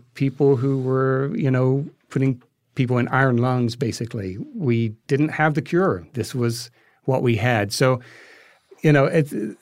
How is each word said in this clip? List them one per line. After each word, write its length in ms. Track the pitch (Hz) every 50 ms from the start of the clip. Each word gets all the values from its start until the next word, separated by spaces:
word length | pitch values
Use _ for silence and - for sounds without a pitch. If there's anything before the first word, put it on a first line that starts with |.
| - _ _
people 420 | - 135 139 139 - 147 139 139
who 240 | 123 131 139 135 135
were, 500 | 127 131 131 131 131 131 131 131 135 143 -
you 140 | - - 135
know, 360 | 131 127 127 131 135 139 147 - - _ _ _
putting 320 | - 135 135 135 127 - - _ _ _ _ _ _
people 240 | - 131 120 123 123
in 80 | 123 -
iron 280 | - 131 135 131 120 117
lungs, 380 | 120 127 127 123 120 113 117
basically. 600 | - - 113 104 - 117 - - 113 98 95 92 110 - 302 277
We 340 | 233 165 123 117 117 117 110 107 - _
didn't 220 | - 139 135 147 151
have 240 | - - 156 160 151
the 80 | 160 -
cure. 440 | - - 170 190 175 110 87 80 - -
This 200 | 117 104 - -
was 360 | 131 120 117 113 117 - - _ _ _ _ _ _ _
what 180 | - 131 - -
we 140 | 123 117
had. 360 | 98 101 127 120 110 104 101 -
So, 280 | - 143 131 131 123 - - - - - - - - - - _ _ _ _ - - -
you 100 | 156 147
know, 140 | 143 135
it's, 260 | - - 165 147 143 - - 208 214 - -